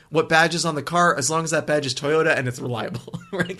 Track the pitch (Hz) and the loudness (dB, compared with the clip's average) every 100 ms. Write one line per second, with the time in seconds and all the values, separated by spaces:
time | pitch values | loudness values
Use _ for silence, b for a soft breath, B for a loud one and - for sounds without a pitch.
0 | B 151 156 165 165 165 160 147 127 170 | B -2 2 4 4 2 -2 -4 -2 2
1 | 175 143 131 160 160 156 151 151 135 123 | 4 2 0 -2 0 -2 0 0 0 -4
2 | 143 156 160 135 127 123 131 120 - 120 | 0 2 4 2 0 -4 -6 -6 -6 -8
3 | - - - 190 175 185 | -10 -14 -10 -4 -4 -6